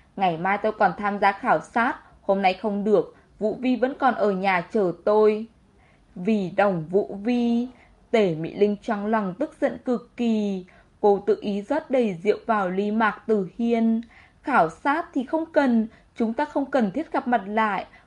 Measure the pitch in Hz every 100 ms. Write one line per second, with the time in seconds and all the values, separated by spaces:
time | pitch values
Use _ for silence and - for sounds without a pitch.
0 | _ - 190 160 185 202 220 214 202 170
1 | 208 202 196 196 247 170 160 240 240 302
2 | - _ - 196 190 185 220 202 202 202
3 | 156 - _ - 208 - 254 247 247 285
4 | 269 220 208 190 196 185 175 226 185 170
5 | - 214 214 214 226 _ _ _ _ _
6 | _ - 180 214 185 185 202 180 156 185
7 | - 196 208 247 240 233 247 - - _
8 | _ 226 202 156 160 - 208 208 - 208
9 | 202 220 196 175 311 - 277 - - 240
10 | - - 240 220 208 190 185 - _ _
11 | 214 202 196 208 208 202 208 285 311 262
12 | 233 175 196 - - 214 190 185 208 214
13 | 220 196 - 220 180 - 233 233 226 226
14 | 233 - - _ - 247 165 - 285 302
15 | 339 294 240 320 330 - 277 233 220 -
16 | _ - 226 226 294 302 269 277 214 175
17 | 320 302 269 240 196 208 220 190 - -